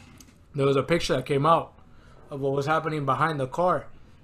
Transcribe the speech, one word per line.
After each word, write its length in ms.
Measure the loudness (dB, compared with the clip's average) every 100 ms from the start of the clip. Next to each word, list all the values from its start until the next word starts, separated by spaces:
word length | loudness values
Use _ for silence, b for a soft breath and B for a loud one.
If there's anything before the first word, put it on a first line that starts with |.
| -20 -20 -20 -20 -12 -2
there 100 | 2
was 100 | 2
a 60 |
picture 340 | 2 0 0 -2
that 100 | 0
came 180 | 2 4
out 280 | 4 2 -12 -20 b b b b
of 80 | -6
what 140 | -2
was 120 | 0 0
happening 400 | 0 -2 -4 -2
behind 340 | 0 0 -2
the 80 | -4
car. 380 | 0 0 0 -4 -16 b b